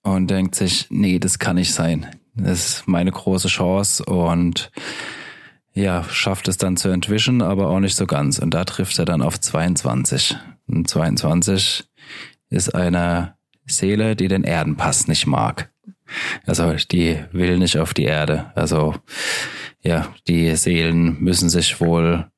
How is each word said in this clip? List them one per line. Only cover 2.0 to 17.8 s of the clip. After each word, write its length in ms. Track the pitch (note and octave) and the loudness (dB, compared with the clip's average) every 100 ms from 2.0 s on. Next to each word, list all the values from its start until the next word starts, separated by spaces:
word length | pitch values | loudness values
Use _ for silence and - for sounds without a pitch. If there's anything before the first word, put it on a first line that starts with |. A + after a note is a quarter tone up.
| - - _ | -6 -18 _
Das 440 | A2 F#2 F2 - - | -4 0 0 -2 -4
ist 100 | - | 0
meine 240 | F2 F#2 | 0 0
große 380 | - - F#2 F2+ | -2 -2 0 0
Chance 560 | - F2+ F#2+ G2 - - | 0 0 2 0 -2 0
und 680 | F#2 E2+ E2+ F2 E2+ - - - - - - - - - _ _ | 0 2 2 2 0 -8 -12 -12 -12 -12 -14 -16 -20 -20 _ _
ja, 320 | G2 G2 F2 E2 | -2 0 0 -4
schafft 420 | - G2 F#2+ - | -2 -2 -2 -2
es 80 | F#2 | 0
dann 220 | F#2+ F#2 | 0 0
zu 100 | G2 | 0
entwischen, 540 | F#2 F#2+ G#2+ B2+ B2 | 0 0 0 2 2
aber 260 | F2+ G2 F#2+ | 2 2 2
auch 140 | F#2 | 2
nicht 160 | G2 - | 2 0
so 80 | F#2 | 0
ganz. 320 | D2 C#2+ - | 0 0 0
Und 140 | E2 | 0
da 100 | F2+ | 0
trifft 340 | F#2+ - F#2 - | -2 -4 -2 0
er 40 | |
dann 180 | E2 D#2+ | 0 2
auf 200 | C#2 - | 0 -2
zweiundzwanzig. 960 | - - F2 E2+ B1+ B1+ C2 C2+ - - - - - | -2 0 0 0 0 0 0 0 -2 -4 -12 -16 -4
Und 240 | E2 E2 | -2 0
zweiundzwanzig 1000 | E2 E2 - D#2 E2+ F2+ F#2+ - - - _ - - - _ _ | 0 0 0 2 2 2 2 0 -2 -8 _ -20 -18 -18 _ _
ist 240 | - F#2 | -2 0
eine 640 | - F2+ F2 F2 F2 F2+ _ _ _ - | 0 2 2 2 0 -2 _ _ _ -6
Seele, 500 | - F#2+ G#2 A2 G#2 | -2 0 2 0 0
die 140 | F#2 | 2
den 160 | F#2+ - | 2 2
Erdenpass 640 | E2+ D#2 D2 D#2 C#2+ - | 0 0 -2 0 0 0
nicht 180 | D2+ - | 0 2
mag. 460 | C2+ - - - _ - - - - - - - | 0 0 -4 -12 _ -20 -20 -14 -8 -8 -6 -4
Also 280 | - E2 D#2 - | 0 0 0 0
die 300 | F2+ E2 D#2+ D2+ | 2 2 -2 -4
will 240 | F2 F2+ F2+ | -2 2 2
nicht 200 | F2+ | 2
auf 160 | D2+ | 2